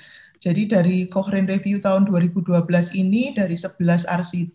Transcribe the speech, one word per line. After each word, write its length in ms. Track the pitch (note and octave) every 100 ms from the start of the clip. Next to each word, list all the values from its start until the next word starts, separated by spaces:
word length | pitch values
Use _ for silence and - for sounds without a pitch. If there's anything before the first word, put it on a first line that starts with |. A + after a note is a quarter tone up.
| - - - _
Jadi 240 | F3+ E3+ G#3+
dari 400 | G#3 F3 F#3 F3+
Cochrane 400 | G3 G3 G3 F#3+
review 320 | F#3+ G3+ G3+
tahun 320 | G3+ F#3+ G3+
dua 80 | F3+
ribu 240 | F3 F3+
dua 240 | F3 F3 E3
belas 240 | F3 F3 F#3+
ini, 320 | F#3 G#3+ C4+
dari 240 | B3 F#3+
sebelas 560 | E3+ F#3 - E3+ E3+ E3+
R 160 | F3 F3
C 240 | F3 E3+